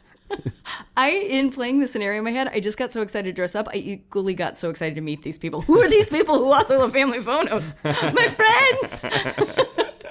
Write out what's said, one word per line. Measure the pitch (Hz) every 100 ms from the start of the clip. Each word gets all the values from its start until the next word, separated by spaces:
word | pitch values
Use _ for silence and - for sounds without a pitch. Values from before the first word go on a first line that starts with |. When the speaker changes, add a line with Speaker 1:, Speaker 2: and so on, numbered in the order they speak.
| _ _ - 403
Speaker 1:
<laughs> | - - - - - -
Speaker 2:
I, | 294
in | 381 392 269 269
playing | 269 240 269
the | 262
scenario | 240 202 208
in |
my | 220
head, | 240 269
I | -
just | 196 208
got | 247
so | 233
excited | 208 214 190
to |
dress | 180 180
up, | 208 214
I | 202
equally | - 196 - 202 190
got | 180 170 -
so | 170
excited | 165 160 151
to |
meet | 156 151
these | - 156
people. | 165 147
Who | - 349
are | 370
these | 440 415
people | 302 320 302
who | 254
also | 277 - 269
love | 254
family | 269 269 240
photos? | 226 285 330 208 160 -
My | 151 143 160 480 466
friends! | - 440 466 539 508 480 - -
<laughs> | - - - - - - - - - -